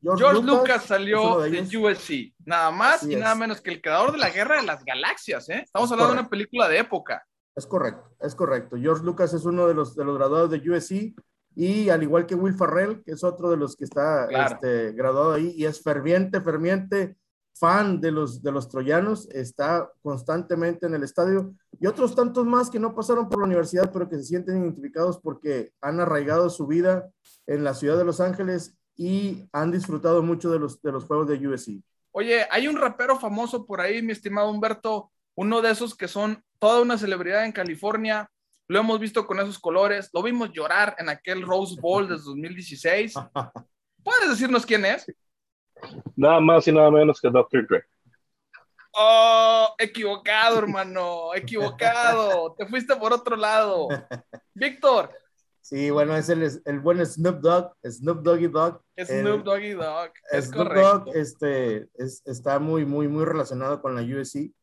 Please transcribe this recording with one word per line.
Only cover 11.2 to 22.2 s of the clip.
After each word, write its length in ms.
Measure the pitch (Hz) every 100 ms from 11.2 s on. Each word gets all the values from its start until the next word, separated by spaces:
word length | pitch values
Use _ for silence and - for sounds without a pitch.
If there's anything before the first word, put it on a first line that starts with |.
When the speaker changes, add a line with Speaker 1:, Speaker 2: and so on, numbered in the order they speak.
| - _ _ -
Speaker 1:
y 340 | 175 208 208
al 140 | 165
igual 240 | 151 165 170
que 80 | 180
Will 180 | 190
Ferrell, 480 | 190 175 170 202 220
que 100 | -
es 100 | 160
otro 260 | 180 175 170
de 80 | 165
los 180 | 143 -
que 100 | 135
está, 420 | 147 147 151 117
Speaker 2:
Claro. 260 | 131 135
Speaker 1:
este, 380 | 120 127 120 113
graduado 420 | 107 131 131 156
ahí, 200 | 151 165 170
y 80 | 156
es 160 | 151
ferviente, 580 | - 143 139 180 190 190
ferviente 760 | 175 156 165 190 190 196 190 - _ _ _ -
fan 440 | 165 190 208 175
de 120 | 160
los, 320 | 156 147 120
de 80 | 143
los 180 | 139 127
troyanos, 580 | 131 131 160 202 214 -
está 580 | 135 123 - 143 170 147 _
constantemente 840 | 147 135 120 160 175 165 165 170 175
en 80 |
el 80 | 160
estadio, 540 | 139 - 180 190 190 - _ -
y 80 | 180
otros 260 | 220 247
tantos 320 | 247